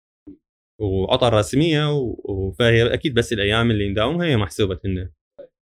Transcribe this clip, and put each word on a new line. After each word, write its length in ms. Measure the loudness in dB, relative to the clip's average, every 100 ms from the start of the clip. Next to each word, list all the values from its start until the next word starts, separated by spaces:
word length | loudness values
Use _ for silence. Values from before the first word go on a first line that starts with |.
| _ _ -20 -20 _ _ _ _
وعطل 520 | -4 -2 0 2 4
رسمية 580 | 2 2 0 2 2 0
و-، 280 | -2 -4 -6 -8
و-، 260 | -6 -6
فهي 420 | 0 4 4 2
أكيد 200 | 0 0
بس 200 | 0 0
الأيام 380 | -2 0 2 2
اللي 180 | 2 0
نداومها 380 | 0 0 0 0
هي 100 | 0
محسوبة 420 | 0 -2 -2 -2
لنا. 300 | -4 -6 -8 -16 _ -20 -20 _